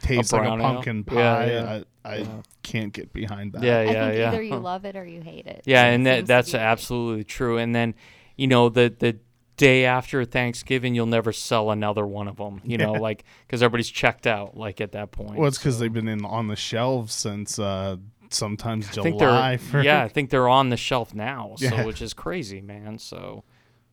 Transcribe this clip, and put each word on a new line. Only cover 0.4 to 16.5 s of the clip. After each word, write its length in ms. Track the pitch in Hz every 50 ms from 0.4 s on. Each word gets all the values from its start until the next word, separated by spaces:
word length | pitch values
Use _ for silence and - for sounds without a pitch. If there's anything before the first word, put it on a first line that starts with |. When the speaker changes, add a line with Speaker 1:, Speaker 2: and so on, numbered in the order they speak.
Speaker 1:
a 40 | 107
Speaker 2:
brown 160 | 107 113 113
ale? 120 | 117 135 123
Speaker 1:
pumpkin 320 | 123 127 123 113 107 107 -
Speaker 2:
Yeah, 20 | 120 120 120 117 113
Speaker 1:
pie, 160 | 117 117 120
Speaker 2:
yeah. 300 | 120 117 117 113 110 107 - - _ _ -
Speaker 1:
I, 40 | 107
I 60 | 104 107
Speaker 2:
Yeah. 100 | 104 107 110 107 - _ _ _ -
Speaker 1:
can't 300 | - - 113 107 101 -
get 180 | - - - -
behind 400 | 101 110 101 104 101 101 101 -
that. 100 | 113 123
Speaker 2:
Yeah, 160 | 120 120 113
Speaker 3:
I 40 | 110
Speaker 2:
yeah, 220 | 110 110 110 110 107
Speaker 3:
think 80 | 107 113
Speaker 2:
yeah. 80 | 113 113
Speaker 3:
either 120 | - 220 220
you 120 | 214 - -
love 280 | 185 180 180 190 196
it 100 | 202 190 196
or 80 | 180
you 160 | 175 165 170
hate 260 | 160 165 160 - - -
it. 160 | - - -
Speaker 2:
Yeah, 220 | 131 131 123 123 120
Speaker 3:
It 60 | 120
Speaker 2:
and 100 | 120 127
that, 100 | 131 131 120
Speaker 3:
seems 60 | 104
to 40 | 117 123
Speaker 2:
that's 180 | 123 120 -
Speaker 3:
be 60 | - 117
Speaker 2:
absolutely 640 | 110 110 113 113 - - 123 120 120 117 113 107 107
true. 320 | - - - 131 120 117 117
And 160 | 117 117 117
then, 180 | 117 117 113 107 - - - - _ _ _ _ -
you 100 | 135 131
know, 220 | 127 120 120 120
the, 240 | 110 123 120 120 117 -
the 200 | 123 120 113 - - _ _ _ _ _ _ -
day 260 | 147 135 131 131 127
after 400 | 127 123 127 127 - - 135 120
Thanksgiving, 720 | - - 131 123 120 117 - - - 131 127 120 123 123
you'll 120 | 120 117 117
never 260 | 117 113 107 113 107
sell 380 | - - - 123 113 107 107
another 360 | 107 107 107 104 104 107 104 101
one 220 | 101 104 101 101
of 100 | 98 -
'em, 220 | 104 104 98 95 -
you 140 | 123 120 113
know, 160 | - 107 107
Speaker 1:
Yeah. 60 | 107
Speaker 2:
like, 240 | 110 110 107 - - _ - _ _ -
'cause 120 | 131 117
everybody's 280 | 123 117 113 117 113 -
checked 360 | - - - 120 - - -
out, 300 | 123 110 101 101 98 -
like, 240 | 104 110 104 - -
at 140 | 110 98 -
that 180 | 104 104 -
point, 240 | - - 104 104 104
Speaker 1:
Well, 140 | 143 156 143
it's 80 | 135 -
'cause 160 | - 143 123
Speaker 2:
so. 80 | 117
Speaker 1:
they've 100 | 120 113
been 160 | 110 113 110 113
in, 160 | 110 104 104
on 240 | 98 107 117 113
the 80 | 104